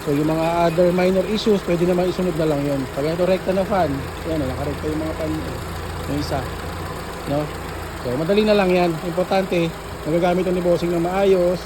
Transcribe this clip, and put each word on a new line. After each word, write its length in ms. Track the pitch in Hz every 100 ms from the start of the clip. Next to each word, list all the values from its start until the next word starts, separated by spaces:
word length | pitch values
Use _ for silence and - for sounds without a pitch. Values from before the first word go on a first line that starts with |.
So, 120 | - 143
yung 120 | 156
mga 440 | 160 165 170 170
other 180 | 165 180
minor 320 | 180 185 190 185
issues, 320 | 214 226 202 -
pwede 160 | 175
naman 280 | 175 180 185
isunod 240 | 175 185 160
na 120 | 160
lang 160 | 143
yun. 160 | 143 139 127 -
Pag 160 | 147
ito, 120 | 170
rekta 280 | 180 190 - 185
na 80 |
fan. 280 | 185 202 160 135 135 - 170
Yan, 120 | 160
oh, 40 | 131
nakarekta 340 | 127 147 139 156
yung 140 | 151
mga 120 | 156 160
fan, 160 | 160
oh. 260 | 156 151 143 - - - - -
Yung 120 | 143
isa, 200 | 143 143 123 - - - - - - - -
no? 80 | 143 151 - - - - -
So, 120 | 127 123
madali 240 | 165 202
na 120 | 214 208
lang 160 | 185
yan. 200 | 180 175 160 180
Importante, 600 | 165 180 196 190 180 165 - - - -
magagamit 400 | 170 180 175 180
ang 80 | 185
ni 80 |
bossing 280 | 175 175 175
ng 120 | 175
maayos. 560 | 170 190 196 190 175 180